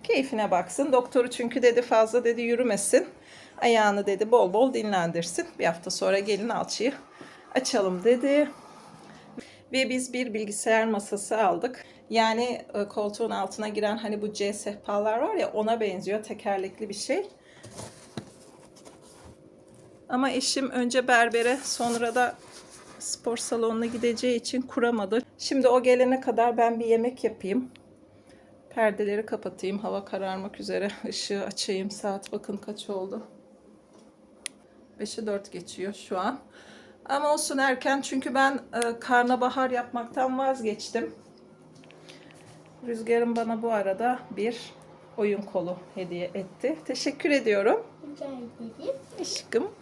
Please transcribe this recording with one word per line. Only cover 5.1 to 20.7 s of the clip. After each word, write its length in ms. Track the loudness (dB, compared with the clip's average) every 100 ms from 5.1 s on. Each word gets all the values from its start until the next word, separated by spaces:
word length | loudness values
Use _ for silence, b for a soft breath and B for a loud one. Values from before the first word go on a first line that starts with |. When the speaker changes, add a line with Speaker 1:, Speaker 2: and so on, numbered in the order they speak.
| -2 -4 -6 -6 0
Speaker 1:
Bir 60 | 0
hafta 260 | 0 -6
sonra 280 | 0 2 2
gelin 300 | 2 -2 0
alçıyı 440 | -2 -4 -2 -2 -2 -14 B B B B -2
açalım 480 | 0 0 0 2
dedi. 460 | 4 4 6 4 4 -2 B B B B B B B B B B B
Ve 180 | 0 0
biz 240 | 0 -2
bir 200 | -4 -4
bilgisayar 540 | -4 -4 -4 2 4 4
masası 540 | 0 -2 -6 -2 2
aldık. 440 | 2 2 -2 -6 B B B
Yani, 560 | 2 2 2 0 -4 -6
e, 140 | -4 -4
koltuğun 420 | -2 -4 -2 -4
altına 380 | -2 -6 -4 -4
giren 300 | -2 0 -2
hani 240 | -4 -4
bu 120 | -4
C 200 | -2 -4
sehpalar 640 | -2 -8 -8 -2 0 2 0
var 180 | 0 0
ya, 160 | -2
ona 280 | 0 0 2
benziyor. 440 | 0 -2 -4 -4
Tekerlekli 680 | -4 -8 -2 -2 -4 -8 -10
bir 40 |
şey. 340 | -8 -2 -2 -4 -12 B B B B -16 -18 -16 -16 -16 -20 -20 -20 -20 -20 -20 -20 -20 -20 -20 -20 -20 -20 -20 -20 -20 -20 -4
Ama 220 | 0 0
eşim 380 | 0 -2 -2
önce 380 | -2